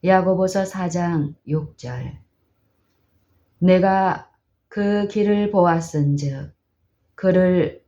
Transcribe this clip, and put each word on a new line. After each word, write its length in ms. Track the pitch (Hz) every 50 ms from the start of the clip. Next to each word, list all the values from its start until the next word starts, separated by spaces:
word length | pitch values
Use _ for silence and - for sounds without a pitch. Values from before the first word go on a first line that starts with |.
| -
야고보서 600 | 180 190 185 180 185 190 185 190 185 190 196 190
사 240 | 190 - 190 180 180
장 440 | 165 175 175 170 170 160 147 147 156 _ _ 135
육 300 | 147 156 151 151 - _
절. 400 | - 123 123 123 123 - 76 80 _ _ _ _ _ _ _ _ _ _ _ _ _ _ _ _ _ _ _ _ _ _ _ _ _ _ _ _
내가 720 | 175 180 185 185 185 190 190 190 190 185 - - - _ _ _ _ _ _ _ _ _
그 400 | - 208 202 202 208 208 202 202
길을 420 | - 214 208 202 208 202 208 208
보았은즉 1000 | 208 196 180 175 165 165 165 - - 151 143 143 143 143 143 143 135 135 143 143 - _ _ _ _ _ _ _ _ _ _ _ _
그를 680 | - - 190 180 185 185 180 185 180 156 - - - _